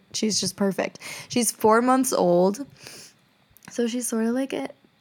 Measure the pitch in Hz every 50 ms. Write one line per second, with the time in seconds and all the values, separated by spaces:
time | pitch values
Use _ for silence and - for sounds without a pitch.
0 | _ _ - - 220 220 190 - 196 185 - - 202 196 180 - - - - -
1 | - - - - - - - 240 226 - - - - 214 220 233 240 254 262 262
2 | 254 254 - - 185 175 175 175 185 196 202 277 277 - - - - - - -
3 | - - _ _ _ _ _ _ _ _ _ - - - - - 240 226 233 254
4 | 233 - 233 220 220 226 240 254 277 262 - - 269 - - _ _ _ _ _